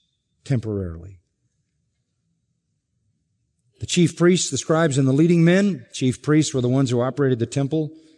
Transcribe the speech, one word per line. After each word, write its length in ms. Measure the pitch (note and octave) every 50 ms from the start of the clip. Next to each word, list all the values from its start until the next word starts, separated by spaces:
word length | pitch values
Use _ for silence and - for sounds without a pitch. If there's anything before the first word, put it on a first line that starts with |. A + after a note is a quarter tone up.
| _ _ _ _ _ _ _ _ _
temporarily. 720 | - C#3 A2+ - A2 G#2 G2 F#2+ E2+ E2 E2+ E2+ G2 F#2+ F2+ _ _ _ _ _ _ _ _ _ _ _ _ _ _ _ _ _ _ _ _ _ _ _ _ _ _ _ _ _ _ _ _ _ _ _ _ _ _ _ _ _ _ _ _ _ _ _ _ _ _ _ -
The 60 | -
chief 300 | - - F3+ E3+ - -
priests, 340 | - E3+ F3 F#3 F3 - -
the 80 | C#3 B2
scribes, 400 | - - D#3+ D#3+ E3 D#3+ B2+ C#3+
and 80 | C3+
the 60 | C3
leading 320 | C3 C#3+ E3 E3+ F3 E3+ E3
men, 420 | E3+ F3+ G3 G3+ G3+ F3 B2 A#2 _
chief 300 | - - C3+ B2+ A#2 -
priests 300 | - C#3+ D3+ D#3 D3 -
were 80 | - C3
the 80 | A#2+ B2
ones 220 | C3 C3+ C#3 A#2
who 100 | B2+ A#2+
operated 380 | A#2+ C3 B2 C#3+ C#3 C3 B2 A2
the 80 | A#2
temple. 440 | A2+ - C#3 C#3 C3+ D3+ D#3+ D#3 D3+ - - _ - _